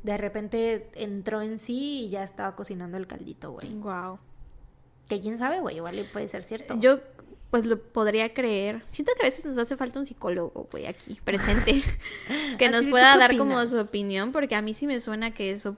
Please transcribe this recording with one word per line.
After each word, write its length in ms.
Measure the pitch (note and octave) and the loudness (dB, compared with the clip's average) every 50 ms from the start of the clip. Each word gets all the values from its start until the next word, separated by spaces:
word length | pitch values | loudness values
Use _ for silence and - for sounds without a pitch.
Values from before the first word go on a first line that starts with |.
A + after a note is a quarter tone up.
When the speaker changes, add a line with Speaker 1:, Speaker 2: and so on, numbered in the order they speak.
| - | -6
Speaker 1:
de 140 | G#3+ G3+ | -6 -4
repente 720 | G#3 G#3 G3+ G3+ G#3+ G#3 G#3 - A3+ A3+ A3+ A3+ G#3 G#3+ - - | -4 -4 -6 -6 -8 -8 -4 -4 -2 -2 0 -2 -4 -6 -10 -12
entró 460 | - G#3+ G#3 G3+ G3+ F#3 G#3+ G#3+ G#3+ | -10 -8 -8 -8 -8 -6 -6 -6 -4
en 180 | G#3 A3 A3 G#3+ | -6 -6 -8 -8
sí 460 | - - A#3+ B3+ C#4 D4 C#4+ C4+ A#3 | -6 -6 -6 -4 -4 -4 -6 -6 -6
y 40 | G3+ | -6
ya 140 | G3 G3 G3 | -6 -8 -8
estaba 320 | F#3+ - - G3+ F#3+ F#3 | -8 -8 -8 -8 -8 -8
cocinando 420 | - G3+ - G3+ F3+ F3+ F3 F3 | -8 -12 -10 -10 -10 -10 -10 -8
el 100 | F#3+ F#3 | -10 -10
caldito, 440 | F#3 - - - - - - - - | -10 -12 -14 -14 -14 -16 -14 -14 -14
güey. 220 | A#2+ - - - A3 | -12 -12 -12 -12 -10
Speaker 2:
Guau. 440 | G#3+ G#3 G#3 F#3+ F3+ F3 F#3 F#3 F#3+ _ - - - - - - - - - _ _ _ _ _ _ _ | -10 -8 -8 -6 -6 -8 -10 -12 -14 _ -20 -20 -20 -20 -20 -20 -20 -20 -20 _ _ _ _ _ _ _
Speaker 1:
Que 120 | - G3+ G3+ | -6 -6 -4
quién 180 | F#3 G#3+ A3+ | -4 -6 -6
sabe, 220 | A#3 B3 C4+ E4 F#4 | -4 -2 -2 -2 -2
güey, 160 | D#4 G#3 - | -4 -4 -6
igual 220 | D#3+ E3+ F3 F3 G#3 | -8 -8 -8 -8 -8
y 40 | G3+ | -8
puede 240 | - - G#3 G#3+ | -8 -8 -8 -8
ser 160 | G3+ - - F#3 | -8 -10 -10 -10
cierto. 320 | - A3 A3 - - B3+ A3+ | -10 -12 -10 -8 -6 0 4
Speaker 2:
Yo, 200 | G#3+ B3+ C#4 C4 - - - - - - - - - - | 6 6 6 4 0 -10 -20 -20 -20 -20 -20 -20 -6 0
pues, 140 | - A#3+ A3 | 0 2 2
lo 160 | A3+ A3+ A3+ | 2 0 -2
podría 520 | - - - A#3 G#3+ G#3 G#3 A3 A3 A3+ A3+ | -4 -4 -2 0 2 2 2 2 0 -2 -2
creer. 480 | - B3 A3+ G#3+ G3 G3 G3+ G#3+ A#3 - | -2 -2 0 0 0 -2 -4 -6 -8 -10
Siento 240 | - - - D4 A#4 B4 | -10 -8 -4 -2 0 2
que 80 | - A#4 | 2 2
a 60 | C4 | 0
veces 140 | C4+ - - | 0 -2 -6
nos 120 | D4+ C4+ | -6 -4
hace 180 | B3 A#3 A#3 C#4 | -2 -2 -2 -4
falta 240 | C4+ C4+ A#3+ - C4+ | -4 -6 -6 -6 -8
un 60 | C#4 | -8
psicólogo, 600 | C4+ - - - F3 F3+ F3+ E3+ - - - - - | -8 -10 -6 -4 -4 -2 -2 -4 -6 -8 -12 -12 -12
güey, 140 | - - - | -10 -10 -10
aquí, 320 | - F3+ - - - G#3+ - - | -10 -10 -12 -14 -16 -14 -10 -4
presente, 600 | - G3 G3 - - B3 B3 - - G#3 C#4 C#4 - - - - - - - | -2 -2 0 2 4 4 4 6 6 4 4 4 0 -2 -2 -6 -10 -14 -12
<laughs> 360 | - - C4+ D4+ D4+ C#4+ B3 | -8 -6 -6 -4 -4 -2 2
que 80 | G3+ B3+ | 4 4
Speaker 1:
Así 60 | A#3 A#3 | 6 6
Speaker 2:
nos 80 | A#3 | 4
Speaker 1:
de, 40 | C#4 | 4
¿tú 60 | C#4 | 6
Speaker 2:
pueda 220 | C4+ B3 B3+ C4+ C#4 | 8 10 10 12 12
Speaker 1:
qué 60 | C4+ | 12
Speaker 2:
dar 180 | B3+ A#3+ C4 | 10 8 6
como 180 | A#3+ C#4 C#4 C4 | 4 2 2 2
Speaker 1:
opinas? 140 | B3 A#3+ A#3+ | 2 2 2
Speaker 2:
su 80 | B3+ A#3 | 0 0
opinión, 520 | G#3 G#3+ - G3+ G3+ G3+ G3 F#3+ G3+ A#3+ | 0 -2 -2 -4 -2 -2 -2 -2 -2 -2
porque 240 | C4+ D#4 C#4+ - A#3 | 0 0 0 0 0
a 60 | G3+ | -2
mí 120 | G#3+ G#3+ A3 | -2 -4 -4
sí 140 | - C#4+ | -4 -4
me 120 | D4 C4+ A#3+ | -2 -2 -4
suena 340 | - A3+ G#3+ G#3+ A3+ A3+ A3 | -4 -6 -6 -4 -6 -6 -6
que 180 | - G#3 F#3+ | -6 -6 -4
eso 240 | G3 G3+ - G3+ G3+ | -4 -6 -6 -8 -8